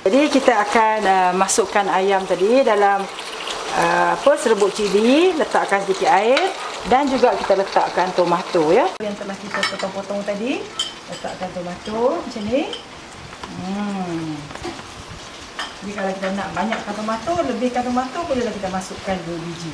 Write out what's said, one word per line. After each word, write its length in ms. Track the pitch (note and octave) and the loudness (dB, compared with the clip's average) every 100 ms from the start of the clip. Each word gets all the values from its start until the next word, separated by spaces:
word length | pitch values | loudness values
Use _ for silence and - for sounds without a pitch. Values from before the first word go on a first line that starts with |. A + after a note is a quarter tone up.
Jadi 240 | F#3+ B3+ D4 | 4 4 4
kita 240 | C4+ B3+ A3 G#3 | 4 4 4 4
akan, 300 | A#3 A3 A3 | 4 4 2
uh, 320 | G3 F#3+ F3+ | 2 4 4
masukkan 560 | F#3 F#3+ - F3+ G#3+ G3 | 2 2 2 2 2 2
ayam 320 | F3 F#3+ G3 F#3+ | 2 4 2 2
tadi 320 | F3 G3 B3+ | 2 4 6
dalam, 400 | B3 G3+ G3+ G3 F#3+ - - - - - - | 6 4 4 2 -2 -8 -10 -10 -8 -6 -4
uh, 360 | E3+ E3+ F3 F3 | 0 2 4 2
apa, 240 | F3 C#4 D4+ | 4 4 4
serbuk 320 | A#3 G#3 G3+ G3+ | 4 4 2 2
cili, 560 | G#3 G3 A3+ C#4+ F#4 | 2 4 6 6 4
letakkan 480 | D#4+ G#3+ G3 F3+ G3+ | 2 0 0 2 0
sedikit 320 | G3 F#3+ E3+ | 0 0 4
air 400 | F3+ A3 C#4+ F#4+ - - - - | 4 4 4 2 -2 -8 -8 2
dan 160 | B3 C#4+ | 2 4
juga 240 | C4 A#3+ | 4 4
kita 240 | G3 - F#3+ | 4 2 2
letakkan 560 | G3 F#3+ E3+ - F3+ | 2 0 0 0 0
tomato, 560 | F3+ F3 F3 F#3+ F3+ D#3 | 2 2 2 2 2 4
ya. 160 | G3+ F4+ - | 4 4 -2
Yang 240 | G#3+ G3+ | -6 -6
telah 80 | G3+ | -8
kita 320 | G3 G3+ G3+ | -10 -6 -4
potong-potong 560 | G3 G3 F#3+ G3 G3 G3+ G3+ | -4 -4 -6 -6 -6 -4 -4
tadi, 320 | G3 A#3+ F4+ G4+ - - - - | -4 -4 -4 -6 -8 -8 -8 -14
letakkan 400 | F3 - - F#3 F#3 | -10 -10 -8 -8 -8
tomato 640 | F3 F3+ - A3 B3 E4+ | -8 -10 -6 0 0 0
macam 220 | D#4+ A3+ | -6 -6
ni. 240 | G#3 B3+ G4+ - - - - - - - - F3 | -2 0 -2 -8 -12 -18 -16 -16 -16 -14 -12 -10
Hmm. 720 | F3+ G3 G#3 G3 F3+ E3 D#3+ D3 D3 - - - - - - - - - - - - - | -6 -4 -4 -4 -4 -4 -6 -8 -10 -10 -10 -10 -14 -16 -14 -14 -14 -16 -14 -10 -10 -10
Jadi 100 | G3 G3+ | -10 -4
kalau 140 | F#3+ F#3+ | -4 -2
kita 80 | F#3+ G3 | -4 -4
nak 120 | F3+ | -4
banyakkan 420 | E3+ A3 A3 G3+ G3+ | -4 -2 -4 -6 -6
tomato, 320 | G#3+ A3+ E4+ F4 | -4 -4 -2 -2
lebihkan 420 | C#4 G#3 B3 A#3+ B3 | 0 0 0 0 0
tomato, 300 | B3 C4 F4 E4+ | 0 -2 -6 -2
bolehlah 240 | B3+ A3 | -2 -2
kita 160 | G3 F#3+ | -4 -4
masukkan 480 | F#3 - G3 G3+ F#3 | -4 -6 -8 -4 -4
dua 160 | E3 E3+ | -4 -6
biji. 320 | E3+ E3 E3 | -6 -8 -10